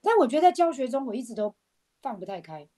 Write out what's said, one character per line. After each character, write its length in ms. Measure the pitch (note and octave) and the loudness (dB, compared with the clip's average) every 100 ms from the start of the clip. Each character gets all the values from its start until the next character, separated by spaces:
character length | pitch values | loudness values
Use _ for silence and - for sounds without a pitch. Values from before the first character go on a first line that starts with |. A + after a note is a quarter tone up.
但 140 | G#4 A4+ | 4 4
我 100 | B3+ | 4
觉 100 | D4 | 4
得 60 | |
在 80 | F4+ | 4
教 200 | F4 E4+ | 4 -2
学 160 | C#4 B3+ | 0 -4
中 180 | C4+ C4 | -4 -6
我 60 | G#3+ | -10
一 60 | |
直 140 | A#3+ G#3+ | -10 -6
都 200 | G#3 _ _ _ _ _ | -6 _ _ _ _ _
放 180 | C4+ G#3 | -12 -12
不 60 | F3+ | -10
太 160 | F#3+ | -12
开。 260 | D#3+ D#3 D3 | -12 -18 -20